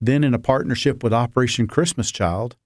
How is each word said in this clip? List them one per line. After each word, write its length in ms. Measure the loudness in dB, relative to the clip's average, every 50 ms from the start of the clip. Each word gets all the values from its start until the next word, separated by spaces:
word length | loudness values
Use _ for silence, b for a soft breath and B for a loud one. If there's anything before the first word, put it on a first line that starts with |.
Then 220 | 0 0 2 2 4
in 80 | 2 2
a 40 | 2
partnership 640 | 2 0 0 0 0 -2 -2 -2 0 -2 0 0
with 100 | 0 0 0
Operation 520 | 0 0 0 0 0 0 2 0 0 -2
Christmas 440 | 0 0 0 0 0 0 -4 -4 -4
Child 460 | -4 -2 -2 -2 -2 -2 -6 -8 -10 _ _